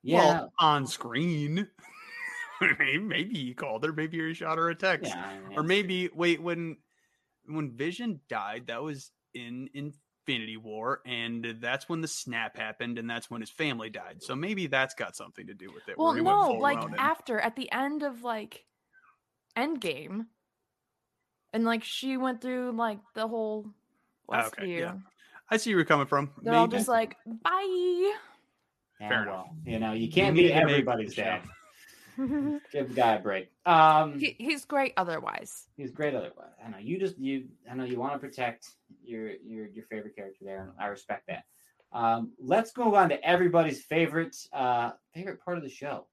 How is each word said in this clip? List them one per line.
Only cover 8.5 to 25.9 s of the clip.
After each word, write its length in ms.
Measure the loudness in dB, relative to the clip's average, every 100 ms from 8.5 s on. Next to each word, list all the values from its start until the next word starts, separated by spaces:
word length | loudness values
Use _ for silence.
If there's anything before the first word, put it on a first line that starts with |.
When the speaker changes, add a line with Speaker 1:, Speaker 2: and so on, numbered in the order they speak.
| -8 -8
Speaker 2:
that 160 | -8
was 280 | -6 -10 -14 _ _
in 360 | -14 -12 -12 -12
Infinity 840 | -10 -10 -12 _ _ -4 -4 -4 -10
War, 420 | -10 -6 -4 -4 -4
and 500 | -6 -4 -4 -6 -6
that's 260 | -4 -4 -4
when 140 | -6
the 60 | -4
snap 480 | -8 -6 -6 -6 -6
happened, 420 | -10 -6 -6 -6
and 100 | -6
that's 220 | -8 -8
when 80 | -12
his 100 | -12
family 400 | -4 -4 -2 -8
died. 320 | -12 -14 -16
So 140 | -8 -6
maybe 320 | -4 -4 0
that's 260 | 0 0
got 220 | -2 -8 -8
something 320 | -16 -16 -16
to 60 |
do 180 | -14 -16
with 160 | -16 -12
it, 100 | 0
Speaker 3:
Well, 100 | 2
Speaker 2:
where 60 | 4
he 40 |
went 160 | 4 6
Speaker 3:
no, 80 | 4
Speaker 2:
full 140 | 4
Speaker 3:
like, 160 | 2 2
Speaker 2:
Ronin. 200 | -2 0
Speaker 3:
after, 400 | 0 0 -2 -2
at 160 | -2 -4
the 160 | -6
end 320 | -2 -2 -2
of, 200 | -4 -6
like, 420 | -6 -6 -8 -16 _ _ _ _ _ _ _ _ _ -2
Endgame, 680 | -2 -2 -2 -4 -6 -8 -8 _ _ _ _ _ _ _ _ _ _ _ _
and, 100 | 0 2
like, 180 | 0
she 340 | -4 -6 -4 -2
went 240 | -2 -4
through, 320 | -4 -4 -4
like, 260 | -2 -2 -2 _ -6
the 120 | -4
whole 400 | -2 -4 -4 -8 -18 _ _ _ _ -4
Speaker 2:
Ah, 140 | -2 -2
okay, 160 | -4 -6
Speaker 3:
Westview. 140 | -4
Speaker 2:
yeah. 140 | -6 -8 -14 _ -20 -20 _
I 80 | 0
see 140 | 4
where 80 | 4
you're 60 |
coming 200 | 6